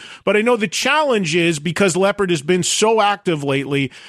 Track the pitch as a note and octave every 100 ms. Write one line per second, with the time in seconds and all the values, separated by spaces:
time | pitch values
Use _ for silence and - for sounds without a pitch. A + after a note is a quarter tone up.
0 | - - - G#3 A3+ A#3+ G#3+ - C4+ D4+
1 | D4 A3 E3+ E3+ E3+ D3+ D#3 D#3+ G3 E3+
2 | G3 G3+ F#3+ E3 D3 F3+ E3+ - G#3+ A3
3 | G3+ G3+ - D#3 C#3 C#3 C3+ C#3 C3+ -